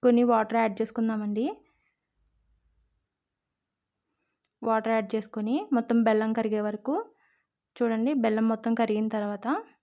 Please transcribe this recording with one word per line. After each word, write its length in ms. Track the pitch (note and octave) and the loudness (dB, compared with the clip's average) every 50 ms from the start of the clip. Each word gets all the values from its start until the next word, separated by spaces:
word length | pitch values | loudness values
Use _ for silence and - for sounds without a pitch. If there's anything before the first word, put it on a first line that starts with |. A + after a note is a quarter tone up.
| - | 6
కొన్ని 200 | B3 A#3+ A#3 A#3+ A#3+ | 6 6 6 4 4
వాటర్ 280 | A#3 A3 A3 A3 A3+ A3+ | 4 2 2 0 0 0
యాడ్ 160 | A3+ A3 G3+ | 0 0 0
చేసుకుందామండి. 680 | - A3+ A3 - - A3+ A3 A3 G#3+ G#3+ G#3 G#3 G#3+ A#3+ D#4 A4 - _ _ _ _ _ _ _ _ _ _ _ _ _ _ _ _ _ _ _ _ _ _ _ _ _ _ _ _ _ _ _ _ _ _ _ _ _ _ _ _ _ _ _ _ _ _ _ _ _ _ _ _ _ _ _ _ _ _ _ _ | -2 -6 -4 -4 -4 -2 -2 -2 -4 -4 -4 -4 -2 -4 -4 -6 -8 _ _ _ _ _ _ _ _ _ _ _ _ _ _ _ _ _ _ _ _ _ _ _ _ _ _ _ _ _ _ _ _ _ _ _ _ _ _ _ _ _ _ _ _ _ _ _ _ _ _ _ _ _ _ _ _ _ _ _ _
వాటర్ 320 | - A3 A3+ A3 A3 A3+ A3+ | -2 0 0 0 0 0 0
యాడ్ 140 | A3 G#3+ F#3+ | 0 0 -2
చేసుకొని 460 | - A3 G#3 - - A3 G#3 G#3+ B3 D#4+ G#4+ - | -4 -4 -4 -6 -8 -6 -4 -2 -2 -2 -2 0
మొత్తం 260 | C#4+ A#3 A#3 - A#3+ A#3 A3+ | 0 0 0 2 2 4 4
బెల్లం 300 | A3+ G#3+ G#3+ A3 A3 A3 | 4 4 2 2 0 -2
కరిగే 280 | A3+ A3+ A3 G#3+ G#3+ | -2 -2 -2 -2 -2
వరకు 340 | G#3 G#3 G#3 G#3 - B3+ D4 F#4+ A4+ A4+ _ _ _ _ _ _ _ _ _ _ _ _ _ | -2 -4 -6 -6 -4 -4 -4 -4 -4 -8 _ _ _ _ _ _ _ _ _ _ _ _ _
చూడండి. 360 | - A#3+ A#3 A3+ A3 A3+ C4 D4+ C4+ A3+ | -2 0 0 0 0 0 0 0 2 2
బెల్లం 240 | A3+ G#3+ A3 A3 | 2 2 2 2
మొత్తం 280 | A3+ A3+ A3 A3 A#3 A3+ | 0 0 0 -2 -2 0
కరిగిన 320 | A3+ A#3 A3 G#3 G#3 G#3+ | 0 0 0 0 -2 -2
తర్వాత 400 | A3 A3 G#3+ G#3 G#3 G#3 G3+ G3+ A3+ D4 G#4 A4+ - _ _ | -2 -2 -4 -4 -4 -6 -6 -4 -4 -4 -4 -4 -10 _ _